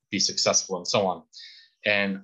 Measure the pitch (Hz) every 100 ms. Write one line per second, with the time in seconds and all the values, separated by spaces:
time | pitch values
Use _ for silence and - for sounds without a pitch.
0 | _ 95 - - - - - 90 87 113
1 | 95 85 - - - - - _ 107 104
2 | 101 98